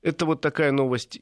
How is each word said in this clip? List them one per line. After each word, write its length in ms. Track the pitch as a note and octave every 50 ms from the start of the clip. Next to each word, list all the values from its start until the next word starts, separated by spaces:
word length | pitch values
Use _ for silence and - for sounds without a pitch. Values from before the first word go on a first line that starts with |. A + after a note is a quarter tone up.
| -
Это 240 | E3 D#3 - E3+
вот 140 | D#3 D#3+ -
такая 320 | - D3+ - - D#3 C#3+ C3+
новость 480 | C#3 C3+ C3 B2 A#2+ - - - -